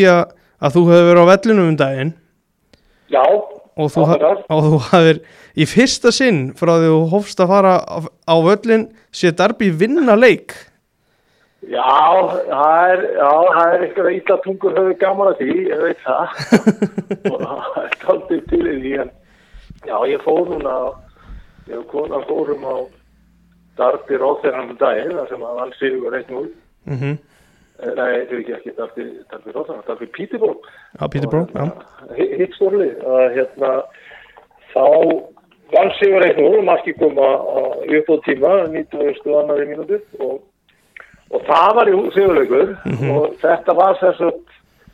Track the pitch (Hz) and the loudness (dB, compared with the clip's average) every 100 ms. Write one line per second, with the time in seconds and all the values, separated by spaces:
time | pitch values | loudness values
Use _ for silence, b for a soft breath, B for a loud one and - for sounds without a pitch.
0 | 185 175 - - _ - 143 175 175 175 | 6 4 2 -6 _ -4 0 4 6 6
1 | 175 175 175 196 220 214 170 151 135 135 | 8 8 8 6 4 2 2 0 -2 -2
2 | 147 - _ _ _ _ _ _ _ _ | -6 -8 _ _ _ _ _ _ _ _
3 | - - 139 208 - - _ - 151 165 | -2 2 4 2 -2 -16 _ -4 -2 2
4 | 156 170 156 196 - 156 151 151 - 180 | 2 4 2 0 -2 0 2 2 2 4
5 | 165 160 b b b b 151 202 254 - | 4 2 b b b b 0 2 2 2
6 | 240 - 262 165 131 - 170 165 165 160 | 0 2 2 0 -2 -2 0 2 4 2
7 | 160 196 202 - 180 196 190 180 - - | 2 -2 -2 -2 2 4 4 2 -2 -10
8 | 160 _ - 165 165 208 226 220 220 b | -12 _ 0 2 4 2 2 0 -2 b
9 | b - 180 165 196 233 202 160 220 320 | b -2 0 2 0 0 0 0 0 2
10 | 254 208 247 170 - - - _ _ _ | 4 6 4 4 -4 -20 -20 _ _ _
11 | _ _ _ _ _ _ - 117 123 143 | _ _ _ _ _ _ -8 -2 2 4
12 | 156 185 175 180 - 135 151 160 180 185 | 4 4 2 -2 -4 0 2 4 4 2
13 | 208 185 143 151 180 165 170 175 175 196 | 0 0 2 4 4 4 2 2 -2 -2
14 | 180 185 - 185 190 190 190 165 185 180 | -2 -2 0 0 -2 -4 -2 0 0 0
15 | 190 196 196 170 131 170 180 156 170 175 | -2 0 0 0 -2 -2 -2 -2 -4 -4
16 | - 127 170 - 143 220 220 - 202 - | -4 -4 -4 -8 0 2 2 0 -4 -8
17 | - 196 196 - 170 139 - - - - | -10 -6 -6 -6 -6 -8 -8 -8 -8 -6
18 | - - - 165 - 170 170 139 131 139 | -2 -2 -2 -6 -2 -2 -2 -4 -6 -6
19 | - - b b b b b - - 107 | -8 -14 b b b b b -18 -8 -4
20 | 127 143 156 160 180 160 139 131 127 - | -2 -2 -2 -2 -2 -6 -6 -6 -6 -10
21 | - b b b b b - 120 - 143 | -20 b b b b b -16 -16 -10 -8
22 | 156 147 - 156 147 147 131 127 127 _ | -6 -8 -6 -6 -4 -6 -8 -8 -10 _
23 | _ _ _ _ _ _ _ - 127 143 | _ _ _ _ _ _ _ -4 -2 -2
24 | - 135 131 147 151 127 123 120 135 110 | -4 -2 -2 -2 -4 -4 -8 -4 -2 -2
25 | 151 175 131 - 117 120 127 - 135 127 | -4 -8 -10 -10 -10 -10 -10 -6 -6 -4
26 | 120 131 120 123 110 - _ _ - 131 | -6 -8 -10 -12 -12 -16 _ _ -10 -6
27 | 139 147 _ _ _ _ _ - 120 - | -6 -8 _ _ _ _ _ -14 -10 -6
28 | 123 120 123 123 113 113 117 110 113 - | -4 -4 -6 -10 -10 -12 -12 -12 -12 -12
29 | - - - - - 131 156 127 - 110 | -14 -16 -20 -20 -14 -12 -12 -12 -12 -12
30 | 117 - 202 240 220 - b b b - | -12 -14 -12 -4 -4 -4 b b b -10
31 | 151 147 139 151 170 - 147 - - - | -8 -6 -2 -2 -4 -6 -8 -8 -20 -20
32 | - - - - 185 - 190 202 151 - | -12 -6 -4 -2 -4 -2 -2 0 -2 -4
33 | 131 127 127 127 131 - 131 131 - b | -2 2 2 0 -6 -4 -4 -4 -8 b
34 | b b b b b _ _ - 131 160 | b b b b b _ _ 0 4 4
35 | 165 - - _ _ _ - - 196 - | 2 -2 -8 _ _ _ -2 0 2 0
36 | 202 190 175 156 147 214 185 170 - - | 2 2 2 2 2 2 2 -2 -2 -2
37 | 151 139 135 135 - - 131 127 - 151 | 0 2 0 0 -4 -4 -4 -6 -2 0
38 | 151 156 170 131 147 196 165 160 156 147 | 0 -2 -2 0 2 2 0 -6 -8 -4
39 | 143 139 147 147 151 147 143 151 156 208 | -4 -4 -2 -2 0 -2 -4 -8 -6 -8
40 | - 208 - 139 _ _ _ b b b | -8 -10 -8 -8 _ _ _ b b b
41 | b b b 123 - 165 185 226 214 190 | b b b -6 0 2 4 4 4 2
42 | - 185 196 156 123 131 196 196 - 120 | 0 0 2 2 2 0 0 -4 -8 -6
43 | 135 143 151 - 156 170 185 165 190 185 | -2 -2 -2 -2 -2 -2 0 2 2 2
44 | 185 - 170 - _ _ _ _ b | 0 0 -4 -4 _ _ _ _ b